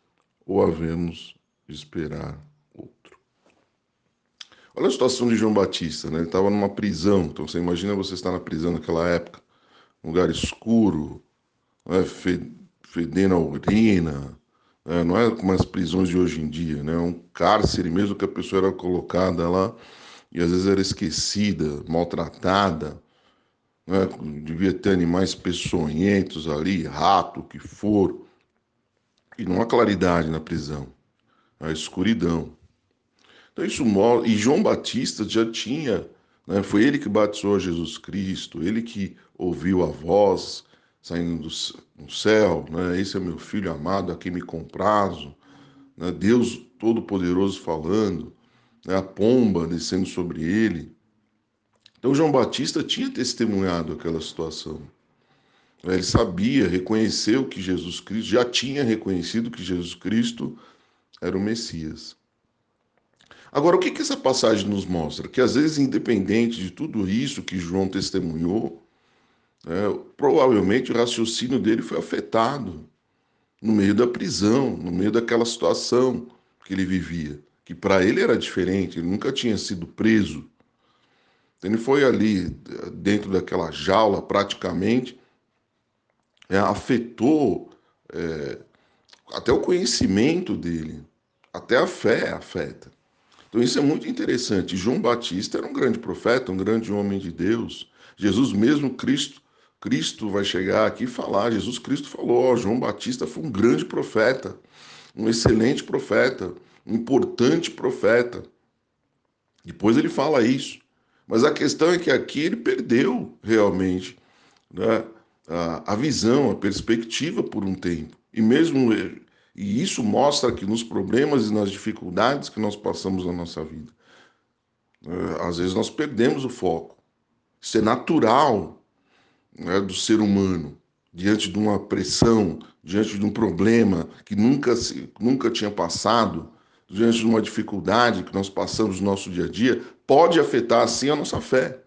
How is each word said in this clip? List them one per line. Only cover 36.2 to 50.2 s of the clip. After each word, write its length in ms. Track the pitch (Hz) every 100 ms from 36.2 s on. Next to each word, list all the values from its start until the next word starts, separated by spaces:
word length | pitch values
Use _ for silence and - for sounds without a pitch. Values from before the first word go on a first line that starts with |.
| _ _ -
né? 160 | 95
Foi 220 | 98 101
ele 160 | 131 143
que 100 | 107
batizou 500 | 104 104 - 101 101
Jesus 380 | 90 85 80 -
Cristo, 640 | - 98 95 87 - -
ele 220 | 85 113
que 340 | 117 98 95 - _ -
ouviu 480 | 90 73 85 92
a 40 | 80
voz 760 | 67 80 98 101 90 - - - _ _ _
saindo 400 | - 85 85 82
do 80 | 80
c-, 240 | - - - _ -
do 160 | 71
céu, 520 | - 104 110 101 80 71
né? 320 | 82 90 90
"Esse 160 | 95 98
é 20 |
meu 200 | 92 80
filho 320 | - 104 92
amado, 400 | 80 80 98 90
a 40 | 85
quem 160 | 95
me 100 | 87
comprazo", 920 | - 82 85 - 95 104 95 64 71 - _ - - - - -
né? 140 | 87
Deus 480 | 80 95 123 117 - - _
Todo-Poderoso 840 | 110 113 - 98 90 90 98 95
falando, 760 | - 80 78 107 104 90 - - _ _ _ _ -
né? 100 | 95
A 60 |
pomba 640 | 95 - 107 127 117 87 82
descendo 400 | 85 - 92 90
sobre 380 | -